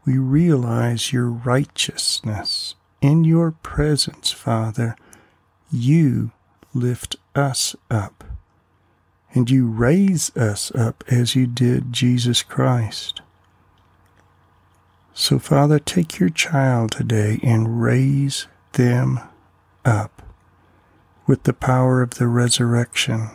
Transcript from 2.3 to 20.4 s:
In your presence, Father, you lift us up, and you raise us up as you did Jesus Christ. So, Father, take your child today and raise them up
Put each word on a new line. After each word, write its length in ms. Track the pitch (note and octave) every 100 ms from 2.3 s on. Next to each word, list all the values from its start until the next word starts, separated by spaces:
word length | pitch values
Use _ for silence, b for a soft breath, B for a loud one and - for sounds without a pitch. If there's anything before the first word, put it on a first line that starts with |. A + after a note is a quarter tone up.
| G2+ - - - - _ _
In 220 | C#3 D#3+
your 280 | D#3+ E3 E3
presence, 800 | D#3+ - - D3+ D3 - - -
Father, 640 | - - A2+ A2 G#2+ A#2 - b b b b b _ _
you 600 | B2 A#2+ D#3+ D3 A#2+ A2+ _ _ _ _
lift 420 | B2+ B2 A#2+ - - _ -
us 400 | C#3+ B2+ - - _
up, 340 | A2+ F#2+ _ - - _ _ _ _ _ _ _ _ _
and 160 | C3 A#2+
you 180 | C3+ A#2+
raise 680 | A2 A#2+ F3 G3 F3 - -
us 360 | A2+ G#2 - -
up 280 | A2+ - -
as 260 | B2 A#2+ C3
you 120 | B2+
did 460 | A#2+ B2 B2+ B2
Jesus 500 | A#2 B2 B2 A#2+ A#2+
Christ. 760 | - - C3 A#2+ A2 - - - - _ _ _ _ _ _ _ _ _ _ _ _ _ _ _ _ _ _
So, 260 | - - C3+
Father, 400 | - C#3+ C#3+ D3+
take 400 | - - E3 -
your 100 | F3+
child 600 | D#3+ - D3+ C3 A#2+ A2+
today 480 | - A#2 A2 G#2 A2
and 380 | C3 A2+ A2+ A#2
raise 680 | A#2 B2 C3+ C#3 C#3 - - _ _
them 460 | - B2 A#2+ C3 B2+ - _ _ _ _ _
up 380 | B2+ G#2 G#2+ - - -